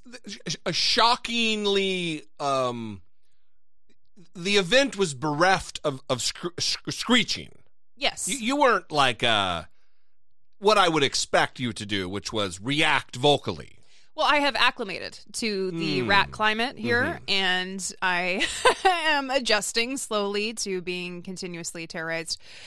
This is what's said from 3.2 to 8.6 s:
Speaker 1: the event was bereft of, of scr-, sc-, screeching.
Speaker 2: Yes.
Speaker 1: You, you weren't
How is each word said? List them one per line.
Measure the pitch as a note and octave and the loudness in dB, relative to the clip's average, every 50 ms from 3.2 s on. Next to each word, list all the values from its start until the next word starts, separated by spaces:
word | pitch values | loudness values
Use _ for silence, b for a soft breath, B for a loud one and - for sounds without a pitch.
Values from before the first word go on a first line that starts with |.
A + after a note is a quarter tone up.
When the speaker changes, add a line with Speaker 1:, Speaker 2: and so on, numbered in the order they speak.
| - - - - - - - - - - - - - - - - - - - - E3+ - - | -20 -20 -20 -20 -20 -20 -20 -20 -20 -20 -20 -20 -20 -20 -20 -20 -20 -20 -20 -20 -20 -18 -14
Speaker 1:
the | F3+ E3+ F#3+ G3+ G3+ | -8 -2 2 2 2
event | G3 E3 G#3+ C4 C#4 B3+ - G3 | 4 4 4 4 4 4 2 0
was | G3 E3+ C#3+ | -2 -2 -2
bereft | B2 C3 D#3 D3 D3 F3 F#3+ F#3+ E3+ - - - - - | -2 -2 -2 2 4 4 6 4 4 0 -4 -10 -4 -4
of, | D#3 C3+ C3 - - | -4 -4 -4 -2 -2
of | C3+ A#2+ | -2 -2
scr-, | - - - - - F3 - - | 0 -4 -4 -4 -6 -8 -6 -4
sc-, | - - - - - - | -4 -4 -4 -4 -6 -6
screeching. | C#3+ - - - A#3+ A#3+ F3 - - - C#2+ - - - - - - - - - - | -6 -4 0 4 4 4 4 2 -2 -6 -8 -12 -16 -18 -20 -20 -20 -20 -20 -20 -8
Speaker 2:
Yes. | - C#4 A#3+ - - - - | -4 -2 -2 -2 -2 -4 -6
Speaker 1:
You, | G3 C#4 | -4 -2
you | A3 A3+ C#4 | -2 0 2
weren't | D4 | 4